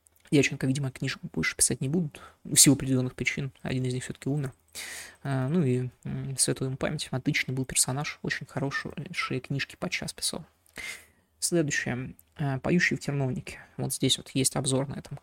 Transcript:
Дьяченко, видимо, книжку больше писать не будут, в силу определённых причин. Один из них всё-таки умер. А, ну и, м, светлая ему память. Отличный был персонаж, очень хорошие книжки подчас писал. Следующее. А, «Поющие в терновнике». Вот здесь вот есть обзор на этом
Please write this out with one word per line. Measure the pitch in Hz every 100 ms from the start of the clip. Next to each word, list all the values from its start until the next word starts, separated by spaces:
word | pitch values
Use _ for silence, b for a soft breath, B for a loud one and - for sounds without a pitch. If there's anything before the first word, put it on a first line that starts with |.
| _ _ -
Дьяченко, | 147 131 143 135
видимо, | 131 135
книжку | - 135 - 165
больше | - 151 -
писать | - 135
не | 131
будут, | 170 156 B B -
в | - 147
силу | - 135
определённых | 131 131 127
причин. | - 127 - 135 -
Один | 143 131
из | 127
них | 127
всё-таки | - - 135
умер. | 147 139 - _ B B B B B
А, | 139 131 131
ну | 180
и, | 135 123 123 - 139
м, | 139 139 131
светлая | - 135 135
ему | 131
память. | - 151 -
Отличный | 131 156 - -
был | 131 131
персонаж, | - - 131 151 -
очень | - - -
хорошие | 139 139 - - - 143 - - 131
книжки | - 139 - -
подчас | 180 - 160
писал. | - - - 156 _ _ B B B B B B _
Следующее. | - 175 147 - - 123 131 - _ -
А, | 143 131
«Поющие | 131 175 - 135
в |
терновнике». | - 143 131 - - - - -
Вот | 131
здесь | - 131 -
вот | -
есть | 135 135 143
обзор | 135 131 139
на | 131
этом | - 143